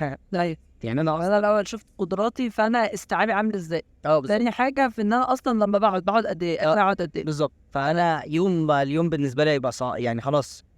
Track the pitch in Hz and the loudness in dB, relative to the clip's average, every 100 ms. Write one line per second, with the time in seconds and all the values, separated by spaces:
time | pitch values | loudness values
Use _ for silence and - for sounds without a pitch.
0 | 147 135 _ 185 175 156 _ _ 110 127 | -8 -8 _ -2 -2 -4 _ _ -4 0
1 | 160 156 180 208 208 214 196 220 - - | 0 0 2 2 4 2 -2 -8 -14 -8
2 | 175 190 226 254 240 214 220 240 220 190 | -4 -2 -2 -2 -4 0 0 0 -2 -4
3 | - 175 214 202 214 202 165 165 - _ | -4 -2 0 0 -2 -4 -4 -6 -6 _
4 | 147 156 131 214 233 - 262 277 262 226 | 2 2 2 0 0 0 0 0 0 0
5 | 208 240 254 262 269 220 202 202 214 185 | 0 0 0 0 0 0 2 2 2 2
6 | 185 220 - 160 170 160 156 165 190 196 | 0 0 0 -2 -2 0 2 4 2 0
7 | 160 165 156 147 147 - _ 143 143 165 | -4 -4 -4 -2 -4 -4 _ -4 0 2
8 | 170 151 151 156 196 170 156 143 139 151 | 2 0 -2 0 2 2 2 2 2 0
9 | 170 156 139 127 151 143 123 - 127 92 | 0 0 0 2 2 2 -2 -4 -6 -2
10 | 120 117 139 147 - - - | -2 -2 0 -2 -2 -10 -20